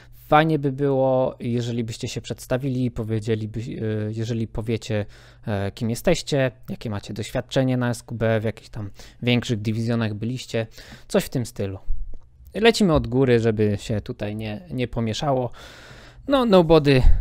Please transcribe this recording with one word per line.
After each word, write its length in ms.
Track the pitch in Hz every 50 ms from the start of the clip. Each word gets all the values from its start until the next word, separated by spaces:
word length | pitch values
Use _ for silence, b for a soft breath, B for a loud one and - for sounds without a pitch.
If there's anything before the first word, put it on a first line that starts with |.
| b b - - -
fajnie 320 | - 151 151 160 160 160 147
by 120 | 143 139
było, 640 | 131 139 143 139 135 131 131 131 131 127 131 - - -
jeżeli 440 | - 120 117 120 117 120 117 120 117
byście 240 | 117 113 - 123
się 140 | 110 - 117
przedstawili 640 | - - 113 - - - 127 131 143 135 123 127 127
i 60 | 120
powiedzieliby-, 680 | - 123 110 110 113 107 107 120 110 107 110 107 113 113
y, 520 | 120 - - - 113 110 107 107 107 107 110
jeżeli 320 | 113 110 117 117 113 113
powiecie, 580 | - - 120 107 117 113 104 - - 110 104 101 b b b b b b b b
e, 240 | 120 104 98 98 98
kim 180 | - - 113 110
jesteście, 600 | 117 - - 190 170 - - - 147 135 131 127 - - - -
jakie 200 | 196 - - 117
macie 240 | 101 98 - - 104
doświadczenie 640 | 113 107 - - 127 - - - 135 131 131 127
na 120 | 123 123 120
S 140 | 113 - -
Q 120 | - 117
B, 240 | 113 117 110 113 107
w 40 | 110
jakichś 260 | 110 - - - -
tam 200 | - 113 104 101 b b b b b b
większych 400 | 117 127 123 117 - - 117 101
dywizjonach 520 | 110 117 107 113 113 120 117 117 113 104 107
byliście, 540 | 104 117 120 127 127 - - - 113 113 B B B B B B B B
coś 180 | - - 190 -
w 40 | -
tym 160 | - 127 113
stylu. 340 | - - - 101 98 95 - - - - - - - - - - - - - - - -
Lecimy 400 | 196 220 233 220 - 214 175 151
od 140 | 135 117
góry, 320 | 113 123 131 135 123 120 113
żeby 380 | 113 117 107 107 107 104 101 -
się 220 | - - 110 101
tutaj 340 | - - - - 110 104 104
nie, 320 | 110 110 107 104 101 180 160
nie 160 | 139 127 123
pomieszało. 640 | 117 - 120 113 110 110 - 156 143 131 127 123 117 B B B B B B B B B B B B B B -
No, 180 | - 285 262 240
Nobody, 580 | 233 190 185 165 156 165 156 139 143 135 127 - B B B